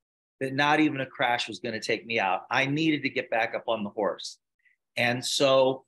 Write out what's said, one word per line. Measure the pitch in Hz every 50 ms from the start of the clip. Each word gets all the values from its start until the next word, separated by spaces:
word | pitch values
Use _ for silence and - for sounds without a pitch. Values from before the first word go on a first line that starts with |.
| _ _ _ _ _ _ _ _
that | 131 135 135
not | 135 147 147 156 156
even | 156 151 131 135
a | 131
crash | 127 - - 135 120 120 120 -
was | - 107 -
gonna | - 120 110 107
take | - - 117 107 -
me | 117 117 110
out. | 98 92 92 - - -
I | 113 131 139
needed | 139 143 156 160 160 151 143 131
to | 131
get | - 127 - -
back | - 113 117 117 -
up | 107 -
on | - 113 107 104
the | 101
horse. | - 113 101 90 - - - - - - _ _ _ _ _ _ _ _ _ _ _
And | 120 120 120 120 127 123
so | - - - 147 135 135 135 131 131 135 131 -